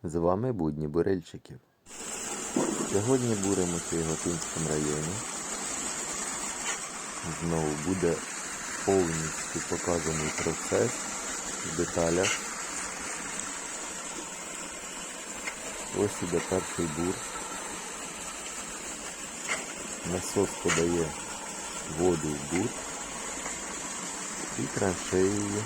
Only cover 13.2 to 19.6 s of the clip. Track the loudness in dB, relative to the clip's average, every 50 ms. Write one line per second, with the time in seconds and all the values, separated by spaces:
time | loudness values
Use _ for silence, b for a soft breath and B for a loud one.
13.2 | -4 -6 -4 -4 -4 -4 -4 -6 -6 -6 -6 -6 -6 -6 -8 -8 -8 -6 -6 -6
14.2 | -8 -8 -8 -8 -8 -8 -8 -8 -8 -8 -8 -8 -8 -8 -8 -8 -8 -8 -8 -8
15.2 | -8 -8 -8 -6 -6 -6 -6 -6 -6 -6 -6 -6 -6 -2 2 2 2 2 2 -2
16.2 | -2 2 2 2 2 2 2 0 0 0 0 0 0 0 0 0 0 0 0 -2
17.2 | -4 -6 -6 -6 -6 -6 -6 -6 -6 -6 -6 -6 -8 -8 -8 -8 -8 -8 -8 -8
18.2 | -8 -8 -8 -8 -8 -8 -8 -6 -8 -8 -8 -8 -8 -8 -8 -8 -8 -8 -8 -8
19.2 | -8 -8 -8 -8 -2 -2 -2 -2